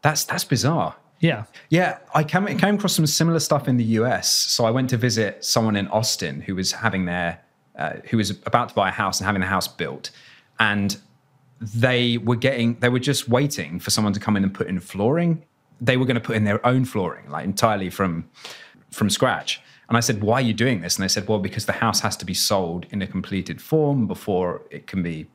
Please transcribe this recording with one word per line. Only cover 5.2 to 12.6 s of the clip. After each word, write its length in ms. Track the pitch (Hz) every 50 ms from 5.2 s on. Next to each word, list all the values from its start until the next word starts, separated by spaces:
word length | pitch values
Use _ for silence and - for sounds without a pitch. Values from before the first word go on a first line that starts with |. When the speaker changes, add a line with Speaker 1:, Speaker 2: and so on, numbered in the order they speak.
| 110 98 - - -
Speaker 1:
someone 320 | - - 120 110 110 104
in 120 | 101 101 -
Austin 540 | - 107 120 - - - 95 82 69 73 -
who 120 | - 98
was 180 | 92 95 92 -
having 340 | - 101 98 92 95 92
their, 340 | 87 87 90 87 85 85 - _ _ _ _ _ _ _ -
uh, 160 | 67 78 80 78 - -
who 80 | - 113
was 120 | 104 98 95 - -
about 240 | - - 120 120 117
to 60 | -
buy 160 | 110 101 95
a 20 | 92
house 260 | - 107 98 92 -
and 60 | 95
having 160 | 95 104 98
the 60 | 92
house 200 | 92 98 95 87
built. 440 | - - - 87 69 67 64 - - - - - - - - _ _ _ -
And 380 | 113 104 101 104 101 101 98 - - _ _ _ _ _ _ _ _ _ _ _
they 600 | 117 107 101 117 117 127 127 123 123 120 120 120
were 180 | 101 117 123
getting, 420 | 117 120 131 135 123